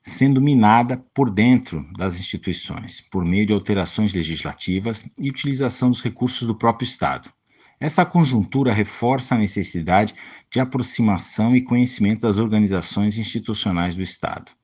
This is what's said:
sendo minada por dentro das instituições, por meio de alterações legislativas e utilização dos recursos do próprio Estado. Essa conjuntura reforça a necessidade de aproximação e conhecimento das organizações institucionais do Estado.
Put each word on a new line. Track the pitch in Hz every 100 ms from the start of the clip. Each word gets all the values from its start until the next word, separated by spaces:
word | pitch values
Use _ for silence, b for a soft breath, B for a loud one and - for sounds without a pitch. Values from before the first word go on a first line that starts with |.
sendo | - - 135 135
minada | 143 135 107 113 123 127 -
por | - 131
dentro | 98 113 127 - 80 73
das | 95 95 87
instituições, | - 87 - 85 - - - -
por | _ 95
meio | 85 95
de | 107
alterações | 104 98 98 90 - 107
legislativas | 92 78 80 - - - 92 110 110 - -
e | 139
utilização | 135 143 135 131 - 127
dos | 123
recursos | 117 - 123 - 117
do |
próprio | 110 117 110 123
Estado. | - 69 67 - _ _ b b b
Essa | 151 - 170
conjuntura | 175 151 123 95 135 131
reforça | 107 104 - 117 131 127
a | 120
necessidade | 104 - 90 87 80 90 107 - B B B
de | 123
aproximação | 127 - - - 113 95 - - 110 123
e |
conhecimento | 127 120 123 - 101 110
das | 113 101
organizações | 113 107 104 95 85 - 104 104
institucionais | 107 117 107 107 107 87 87 87
do |
Estado. | 95 - - - - _